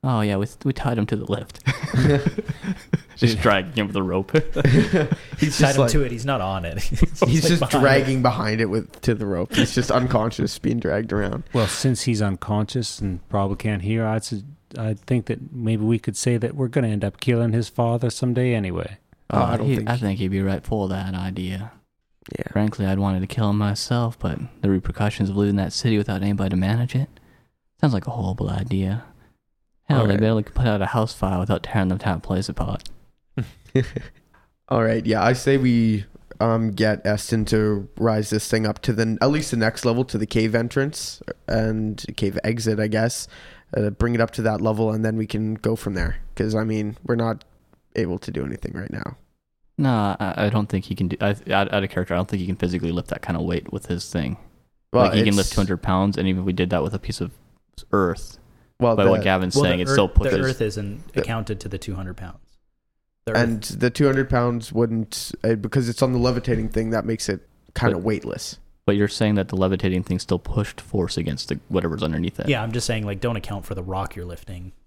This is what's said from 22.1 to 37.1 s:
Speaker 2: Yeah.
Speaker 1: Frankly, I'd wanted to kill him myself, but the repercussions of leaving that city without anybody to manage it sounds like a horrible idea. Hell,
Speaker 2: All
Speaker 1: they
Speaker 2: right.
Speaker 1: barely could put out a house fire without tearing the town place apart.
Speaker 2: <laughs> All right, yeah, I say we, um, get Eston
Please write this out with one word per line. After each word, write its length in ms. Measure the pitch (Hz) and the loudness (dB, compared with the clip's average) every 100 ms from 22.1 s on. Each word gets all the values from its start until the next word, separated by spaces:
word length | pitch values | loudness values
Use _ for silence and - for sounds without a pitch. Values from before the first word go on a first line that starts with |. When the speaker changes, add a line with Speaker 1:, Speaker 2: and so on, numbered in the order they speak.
| _ - - | _ -14 -10
Speaker 2:
Yeah. 100 | - | -4
Speaker 1:
Frankly, 340 | - 107 - 98 | 0 0 0 -2
I'd 120 | 95 | 0
wanted 220 | 98 95 | 0 0
to 60 | 95 | -2
kill 240 | - 107 | 0 0
him 80 | 101 | 2
myself, 600 | 104 101 - 120 117 117 | 0 -2 -2 -2 -2 -2
but 200 | - - - - | -6 -4 -8 -4
the 80 | 98 | 2
repercussions 580 | 95 - - 104 - 98 | 2 0 -2 -2 0 -2
of 80 | 98 | 2
leaving 200 | 101 101 | 2 2
that 180 | 92 | 0
city 240 | - 120 107 | -2 0 0
without 240 | 104 95 | 0 -2
anybody 280 | 98 101 98 | -2 0 0
to 60 | 92 | 0
manage 380 | 95 113 123 | 2 0 0
it 140 | 127 143 - _ _ _ _ _ _ | -2 -4 -8 _ _ _ _ _ _
sounds 100 | 151 | 2
like 140 | 110 - | 2 -2
a 40 | |
horrible 360 | - 92 92 98 | -4 -4 -2 -2
idea. 560 | 98 98 95 95 107 - - _ _ _ _ _ _ _ | -4 -2 0 0 -2 -6 -20 _ _ _ _ _ _ _
Hell, 100 | 139 | 2
Speaker 2:
All 40 | 110 | 4
Speaker 1:
they 80 | |
Speaker 2:
right. 60 | 98 | 4
Speaker 1:
barely 220 | 110 110 | 4 2
could 120 | 104 | 0
put 120 | - 123 | 0 2
out 140 | 104 | 2
a 40 | 92 | 0
house 260 | 123 110 | 0 -2
fire 260 | - 95 92 | -2 -2 0
without 240 | 95 95 | 0 -2
tearing 260 | - - 95 | 0 0 0
the 100 | 92 | 0
town 220 | 107 87 | 0 -2
place 280 | - 95 98 | -2 -2 -2
apart. 400 | - - 101 - - _ _ _ - | -4 -4 -4 -8 -14 _ _ _ -8
Speaker 2:
<laughs> 380 | 117 - - 131 127 - - - _ _ _ _ - | -8 -10 -2 0 0 -4 -12 -20 _ _ _ _ -2
All 140 | 127 | 2
right, 200 | 113 113 | 2 2
yeah, 180 | - 110 | 2 4
I 80 | 98 | 4
say 240 | 127 - 139 | 2 4 4
we, 480 | 127 117 113 107 101 - - - | 6 4 4 2 -2 -14 -20 -2
um, 320 | 117 113 113 | 0 2 0
get 340 | 98 107 104 | 2 0 2
Eston 400 | 95 | 0